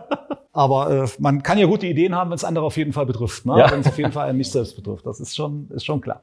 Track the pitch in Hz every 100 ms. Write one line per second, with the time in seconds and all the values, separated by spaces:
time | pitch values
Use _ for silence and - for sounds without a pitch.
0 | - 285 - - _ - 139 135 147 139
1 | 135 - 143 143 139 196 185 214 190 151
2 | 180 175 180 170 175 160 151 - 151 147
3 | 135 110 117 - - - 151 143 143 139
4 | 143 143 143 131 131 139 107 - 98 98
5 | - 110 117 - 151 147 143 - - 151
6 | - -